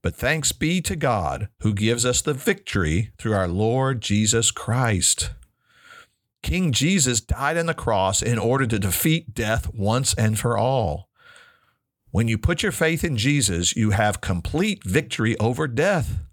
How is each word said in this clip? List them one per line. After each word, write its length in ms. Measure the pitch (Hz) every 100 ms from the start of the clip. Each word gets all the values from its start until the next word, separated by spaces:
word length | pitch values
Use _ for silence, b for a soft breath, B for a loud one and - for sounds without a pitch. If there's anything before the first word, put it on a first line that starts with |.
But 140 | 90 -
thanks 340 | 123 156 139
be 300 | - 156 180
to 160 | - 180
God, 520 | 143 110 76 65 98 _
who 120 | 107
gives 320 | 101 110 120
us 160 | 123 123
the 140 | -
victory 800 | 131 - 196 - 104 78 85 110 -
through 160 | 113
our 120 | 101 90
Lord 540 | 90 110 127 131 127
Jesus 500 | - 104 107 113 113
Christ." 800 | - - 117 120 95 - - - - - B B B B B B B _ _
King 300 | - 175 180
Jesus 480 | 117 156 190 127 113
died 360 | - 120 143 165
on 100 | 170
the 80 |
cross 460 | 156 120 104 95 98
in 160 | 110 117
order 300 | 113 135 127
to 120 | 110
defeat 540 | 98 - 160 160 -
death 400 | - 107 113 -
once 400 | 107 98 123 135
and 220 | - 107 107
for 220 | 120 107
all. 500 | 123 131 85 78 - B B B B B B B B _ _
When 160 | 95 113
you 100 | 110
put 280 | - 175
your 80 | 214
faith 320 | - 160 165
in 120 | 170 123
Jesus, 600 | 123 147 120 87 87 -
you 160 | 107
have 280 | 98 107 -
complete 640 | - 90 - 147 214 196
victory 560 | 98 104 - - 113 -
over 300 | 113 127 156
death. 500 | 117 180 180 107 - -